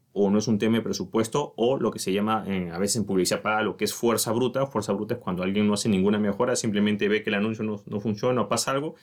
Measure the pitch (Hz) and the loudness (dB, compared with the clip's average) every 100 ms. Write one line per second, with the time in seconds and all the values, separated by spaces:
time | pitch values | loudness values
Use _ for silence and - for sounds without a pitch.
0 | _ 98 98 107 113 104 110 113 104 101 | _ 0 2 4 2 2 2 2 0 -4
1 | 95 113 113 147 147 - 117 135 113 - | -2 -2 0 -2 -2 0 0 2 0 -2
2 | - 98 107 110 90 95 87 85 98 107 | -2 0 0 0 -2 -4 -4 -2 -2 -2
3 | 98 95 90 104 107 107 104 - 107 - | 0 0 2 0 0 0 0 -2 -4 0
4 | 117 107 - 113 127 131 135 110 101 101 | 0 2 0 0 0 -2 -2 -2 -2 -2
5 | 104 - - 90 95 101 104 104 113 95 | -4 -6 -4 -2 0 2 2 2 2 4
6 | 98 104 104 98 123 120 117 101 104 104 | 4 2 0 0 0 0 0 2 2 2
7 | 101 104 107 101 110 110 110 101 - 107 | 2 0 0 -2 -2 -2 -6 -6 -8 -4
8 | 113 104 127 123 104 113 - 135 156 - | -4 0 0 0 0 -2 0 -2 -4 -8